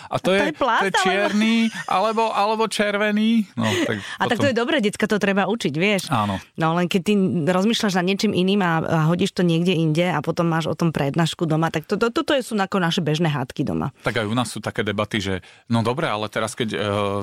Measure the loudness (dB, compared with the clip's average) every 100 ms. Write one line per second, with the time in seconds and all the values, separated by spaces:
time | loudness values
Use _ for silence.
0 | -8 -4 0 2 0 0 0 2 2 0
1 | 0 0 0 2 2 2 0 -4 -2 0
2 | 0 0 0 0 0 0 -2 0 0 0
3 | 0 2 2 2 0 -2 0 0 -2 -4
4 | -6 -4 -2 0 0 0 0 0 0 -2
5 | -2 0 2 0 0 -2 -2 0 0 0
6 | 0 0 0 -2 -8 -2 0 2 2 0
7 | 2 2 2 2 0 2 2 0 0 0
8 | 0 0 0 2 2 2 2 0 0 2
9 | 2 2 0 2 2 2 2 2 2 2
10 | 0 0 -2 -2 0 0 -2 0 0 0
11 | -2 0 0 0 -2 0 0 -2 -4 -2
12 | 0 -2 0 -2 0 -4 -2 0 0 0
13 | -2 0 0 0 -6 -4 -4 -2 -4 -4
14 | -4 -2 -2 -2 -4 -6 -6 -4 -2 -2
15 | -2 -2 -2 -4 -8 -20 _ 0 0 0
16 | -2 -2 -2 -2 -2 -2 -4 -2 0 0
17 | 0 -2